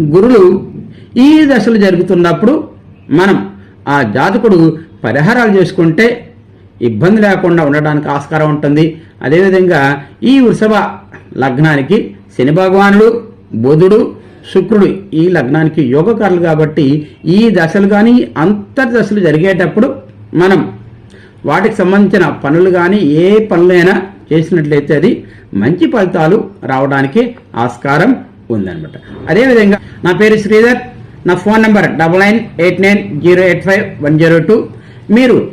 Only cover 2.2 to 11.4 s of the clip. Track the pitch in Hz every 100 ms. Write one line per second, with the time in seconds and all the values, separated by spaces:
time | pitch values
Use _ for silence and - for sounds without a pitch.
2.2 | 170 156 214 302 - - - - - 147
3.2 | 196 185 - - - - - 143 120 123
4.2 | 165 202 233 180 165 156 - - 120 127
5.2 | 160 247 226 196 175 - 165 156 233 -
6.2 | - - - - - - 120 107 160 220
7.2 | 208 190 180 170 151 147 151 151 147 139
8.2 | - 156 156 147 147 147 160 - - -
9.2 | 131 160 190 185 185 165 135 143 - -
10.2 | 226 269 240 165 214 214 156 - - -
11.2 | - -